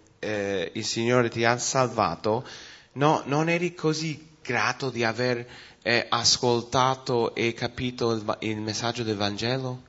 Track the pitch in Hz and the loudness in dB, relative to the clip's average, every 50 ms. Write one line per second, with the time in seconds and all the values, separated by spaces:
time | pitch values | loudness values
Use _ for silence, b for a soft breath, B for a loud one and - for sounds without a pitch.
0 | _ _ _ _ - 101 107 104 101 98 98 95 85 85 - 110 110 - - 117 | _ _ _ _ -6 -4 -2 -2 -2 -2 0 -2 -2 -4 -6 -6 -6 -4 -2 0
1 | 113 117 123 127 120 117 104 113 117 117 120 120 - - - 139 131 120 113 113 | 2 4 4 4 4 4 2 2 2 2 2 2 0 -2 2 2 2 2 2 2
2 | 101 87 82 - - 110 107 120 131 B B B B B B B B B B 123 | 2 0 0 -2 0 0 0 0 -2 B B B B B B B B B B 2
3 | 143 151 156 117 - 117 139 151 160 165 170 170 175 175 170 - - 156 156 151 | 2 4 4 2 0 0 0 0 2 2 0 0 0 -2 -4 -2 -2 -2 0 0
4 | 160 160 147 123 - - - _ - - 120 117 104 117 127 - - 131 117 117 | -2 -4 -6 -6 -10 -20 -20 _ -6 -2 0 0 2 0 0 -2 -4 -4 -2 0
5 | 117 113 110 110 123 123 123 120 123 B B B B B B B _ - 120 117 | 0 0 2 0 0 0 0 -2 -4 B B B B B B B _ 2 2 2
6 | - - - 117 113 - - - - 123 120 117 117 - - 135 127 131 131 131 | 2 2 0 2 4 2 2 4 4 4 4 2 0 0 2 4 4 4 2 0
7 | - - 131 120 117 - - - 113 117 117 - 127 117 - - 131 123 123 123 | -2 -2 0 2 2 0 0 0 0 0 0 -2 -6 -6 -6 -4 -6 -4 -4 -2
8 | 123 117 113 110 104 107 107 - - 110 110 107 107 110 107 110 117 117 120 120 | 0 0 0 0 -2 -4 -4 -4 -2 -4 -4 -4 -4 -4 -4 -2 -2 -2 -2 -2
9 | 120 110 110 98 104 101 101 98 107 117 127 135 131 127 127 127 - | -2 -2 -2 0 0 -2 -2 -2 -2 -2 -2 -2 -4 -6 -8 -10 -12